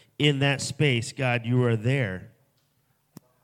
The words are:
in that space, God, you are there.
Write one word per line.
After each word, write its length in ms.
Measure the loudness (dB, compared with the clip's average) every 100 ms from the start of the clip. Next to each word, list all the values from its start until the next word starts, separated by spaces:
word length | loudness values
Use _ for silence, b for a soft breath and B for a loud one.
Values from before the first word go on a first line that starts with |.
| b 0
in 220 | 2 2
that 220 | 2 0
space, 500 | -4 0 0 0 -4
God, 340 | -4 -2 0 0
you 160 | 2 2
are 100 | 2
there. 560 | 0 -2 -2 -6 -14 _ _ _ _ _ _ _ _ -20 -20 _